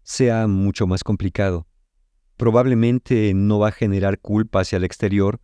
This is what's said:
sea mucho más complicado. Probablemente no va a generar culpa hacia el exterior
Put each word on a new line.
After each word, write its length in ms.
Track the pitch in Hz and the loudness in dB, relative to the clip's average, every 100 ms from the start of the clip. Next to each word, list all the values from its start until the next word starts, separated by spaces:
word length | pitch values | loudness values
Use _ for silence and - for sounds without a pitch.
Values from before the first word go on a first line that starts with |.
sea 440 | - - 123 113 110 | -10 0 0 2 0
mucho 400 | 95 98 - 92 | 0 -2 -2 -2
más 180 | 95 | -2
complicado. 640 | - 101 95 - 98 87 - _ _ _ _ _ _ - | -4 -4 -4 -4 -4 -4 -8 _ _ _ _ _ _ -4
Probablemente 960 | 113 117 127 120 117 123 - 120 104 | 2 2 2 2 2 0 0 0 2
no 240 | 95 104 104 | 2 2 2
va 100 | 107 | 0
a 40 | |
generar 460 | - 110 98 98 101 | 0 -2 0 -2 -2
culpa 420 | - 107 110 98 | -2 -2 0 -2
hacia 180 | 92 90 | -2 -2
el 60 | |
exterior 540 | 90 - 101 101 98 113 | -4 -4 -2 0 0 -2